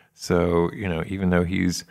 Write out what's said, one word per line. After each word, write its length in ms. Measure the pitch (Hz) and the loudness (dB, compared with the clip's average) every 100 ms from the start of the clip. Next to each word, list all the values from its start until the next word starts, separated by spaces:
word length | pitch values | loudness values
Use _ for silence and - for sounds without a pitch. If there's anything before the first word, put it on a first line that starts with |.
| _ | _
So, 580 | _ - 87 87 85 85 | _ 0 2 4 2 0
you 160 | - 98 | -2 -4
know, 160 | 82 82 | -4 -6
even 220 | 98 92 | -2 2
though 140 | 90 | 2
he's 400 | 87 92 90 - - | 2 0 -2 -2 -10